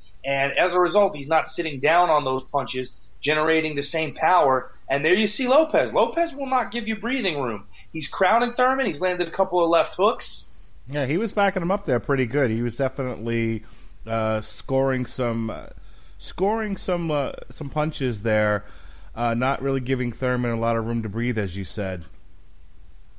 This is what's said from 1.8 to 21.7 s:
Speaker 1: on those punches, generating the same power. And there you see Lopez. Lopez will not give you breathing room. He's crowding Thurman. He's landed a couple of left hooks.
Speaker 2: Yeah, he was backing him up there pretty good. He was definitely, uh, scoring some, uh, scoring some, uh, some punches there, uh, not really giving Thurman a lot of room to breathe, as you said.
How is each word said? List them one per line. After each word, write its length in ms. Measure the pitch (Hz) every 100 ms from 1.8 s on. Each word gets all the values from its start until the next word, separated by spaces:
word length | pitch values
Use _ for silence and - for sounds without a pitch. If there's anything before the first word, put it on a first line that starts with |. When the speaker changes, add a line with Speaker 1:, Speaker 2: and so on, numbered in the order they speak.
| 143 170 175
Speaker 1:
on 120 | 151
those 200 | 135 131 -
punches, 400 | 143 127 131 127 - - -
generating 560 | 139 156 156 160 156 143
the 60 |
same 320 | 139 165 156
power. 560 | - 160 180 143 131 - - -
And 160 | 139
there 120 | 151 196
you 120 | 208
see 200 | - 254
Lopez. 440 | 180 320 165 131
Lopez 400 | 160 226 330 330
will 140 | 269 262
not 260 | 254 208
give 160 | 233 214
you 80 | 208
breathing 460 | 220 269 196 147
room. 240 | 123 104 - - -
He's 160 | 156 147
crowding 460 | - 185 226 240 240
Thurman. 300 | 254 262 240
He's 160 | 143
landed 260 | 185 175 165
a 40 |
couple 320 | - 190 180
of 80 | 165
left 240 | 165 - -
hooks. 460 | 208 247 - - - - - - 120
Speaker 2:
Yeah, 200 | 147 131
he 100 | 165
was 160 | 220
backing 300 | - 202 190
him 80 | 170
up 140 | 202 -
there 140 | 123
pretty 280 | - 135 120
good. 240 | 139 127
He 100 | 113
was 160 | 120 120
definitely, 880 | 131 - 127 92 117 117 113 110 - - - - 110
uh, 360 | 113 110 110
scoring 680 | - - - 135 135 127 123
some, 420 | - 120 113 113
uh, 160 | 80 50 - - - - -
scoring 580 | - - 190 226 214 196
some, 320 | - 175 165
uh, 220 | 147 131 - -
some 200 | - 143
punches 520 | 151 156 - 131 107
there, 440 | 113 107 107 104 - - - - - 110
uh, 180 | 120
not 280 | 117 127 135
really 200 | 135 135
giving 300 | 123 131 123
Thurman 400 | 113 127 123 123
a 80 | 117
lot 160 | 117 117
of 100 | 113
room 180 | 117
to 60 | 110
breathe, 280 | 107 123 113
as 180 | 98 92
you 80 |
said. 400 | 92